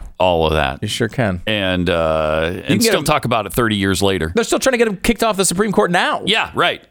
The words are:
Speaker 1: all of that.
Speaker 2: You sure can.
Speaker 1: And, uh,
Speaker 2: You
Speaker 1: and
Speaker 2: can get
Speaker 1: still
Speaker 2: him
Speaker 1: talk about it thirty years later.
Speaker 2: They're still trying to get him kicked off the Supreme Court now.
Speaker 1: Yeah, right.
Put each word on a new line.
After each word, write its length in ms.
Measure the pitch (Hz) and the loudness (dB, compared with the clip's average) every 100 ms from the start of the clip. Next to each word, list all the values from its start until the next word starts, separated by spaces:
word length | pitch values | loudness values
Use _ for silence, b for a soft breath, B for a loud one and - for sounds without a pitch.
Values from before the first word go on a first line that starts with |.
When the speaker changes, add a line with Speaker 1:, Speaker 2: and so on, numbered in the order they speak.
| - - | -4 -2
Speaker 1:
all 280 | 92 85 80 | 2 2 2
of 80 | |
that. 240 | 78 69 69 | 2 0 -2
Speaker 2:
You 80 | 104 | -6
sure 220 | - 110 | -4 -4
can. 320 | - 110 90 107 | -2 -2 -2 -4
Speaker 1:
And, 440 | 107 95 90 87 | -2 0 0 0
uh, 540 | 85 80 80 78 78 80 | 2 2 0 0 0 -2
Speaker 2:
You 60 | 92 | -4
Speaker 1:
and 60 | - | -2
Speaker 2:
can 120 | 185 | 0
get 60 | |
Speaker 1:
still 160 | 226 180 | 2 2
Speaker 2:
him 40 | |
Speaker 1:
talk 220 | 147 151 120 | 0 0 0
about 180 | 117 | -2
it 80 | 98 | -2
thirty 240 | - 117 104 | 0 0 2
years 240 | 98 92 | 2 2
later. 320 | 98 95 80 | 2 0 0
Speaker 2:
They're 80 | 143 | -2
still 140 | 226 262 | 0 0
trying 140 | 277 | 0
to 60 | 247 | 2
get 100 | 226 | 0
him 80 | 190 | 0
kicked 260 | - 226 | 0 2
off 140 | 226 196 | 0 0
the 80 | |
Supreme 260 | 185 180 214 | 0 0 0
Court 200 | 190 202 | 2 2
now. 320 | 175 247 - | 2 0 -2
Speaker 1:
Yeah, 260 | - 214 170 | -2 -2 -2
right. 280 | - 170 113 - | 0 0 -2 -10